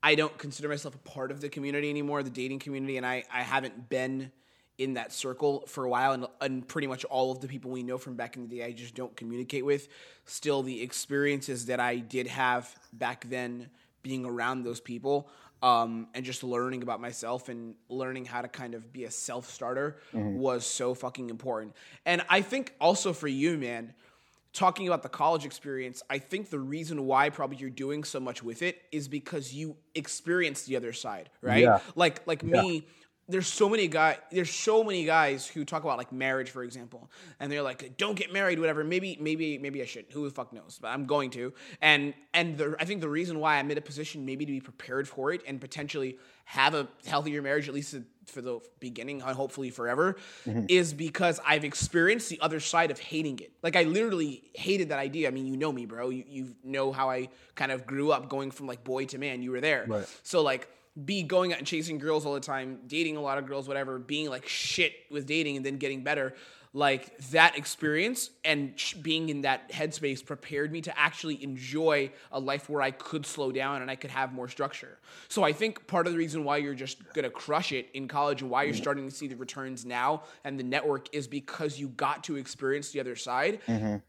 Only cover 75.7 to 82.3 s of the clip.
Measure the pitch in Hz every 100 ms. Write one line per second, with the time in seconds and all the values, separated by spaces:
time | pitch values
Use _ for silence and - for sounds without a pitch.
75.7 | 214 - 185 170 170 165 156 143 147 143
76.7 | 131 135 - - 156 131 - - 151 180
77.7 | 135 - 135 131 143 147 135 131 123 147
78.7 | 151 151 143 135 131 143 123 127 - 131
79.7 | 127 120 120 131 151 - - 147 139 123
80.7 | 139 147 135 - 147 127 143 139 - 156
81.7 | 139 139 117 139 143 -